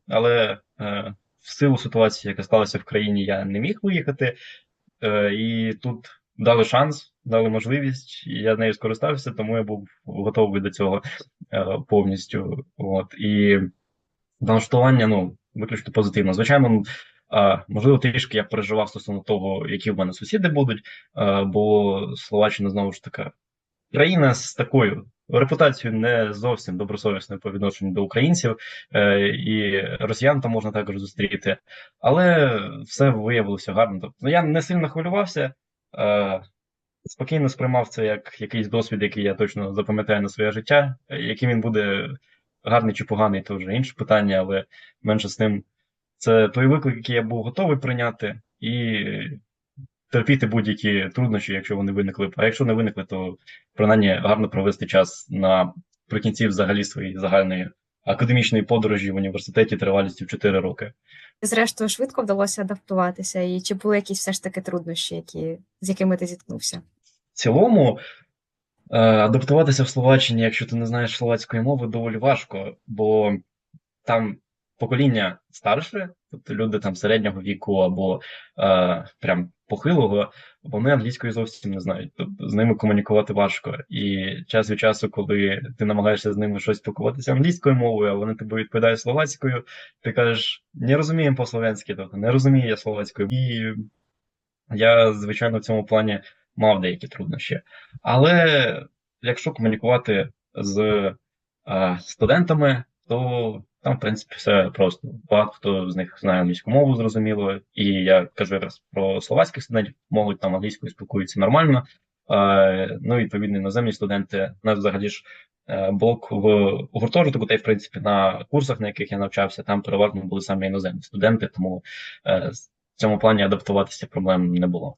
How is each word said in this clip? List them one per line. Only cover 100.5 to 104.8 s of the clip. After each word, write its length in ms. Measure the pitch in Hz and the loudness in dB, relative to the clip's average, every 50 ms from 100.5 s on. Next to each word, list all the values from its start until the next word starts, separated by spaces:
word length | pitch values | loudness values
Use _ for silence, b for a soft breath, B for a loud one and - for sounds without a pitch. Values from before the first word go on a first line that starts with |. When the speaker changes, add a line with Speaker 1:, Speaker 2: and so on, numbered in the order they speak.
| _ | _
Speaker 1:
з, 260 | - 95 101 98 104 107 107 107 104 98 95 - _ _ _ _ _ _ _ _ _ _ - | -6 -6 -2 0 0 2 2 2 2 0 -2 -4 _ _ _ _ _ _ _ _ _ _ -6
е, 300 | 101 95 95 90 90 87 | -2 -2 0 0 -2 -4
студентами, 800 | - - - - 110 104 143 180 175 165 160 147 147 139 131 123 - _ _ _ _ - | -8 -16 -4 -2 2 4 4 4 4 2 4 4 4 4 2 0 -4 _ _ _ _ -4
то 560 | 117 123 127 123 123 123 117 110 107 101 - _ _ _ | -4 -2 -2 -2 -2 -2 -2 -4 -6 -8 -16 _ _ _
там, 140 | - 135 127 | -4 -4 -4
в 40 | - | -2
принципі, 360 | 113 107 110 107 - _ - - | -2 -4 -4 -4 -8 _ -18 -6
все 340 | - 104 104 98 92 90 - | 0 2 4 4 2 2 2
просто. 340 | - | 0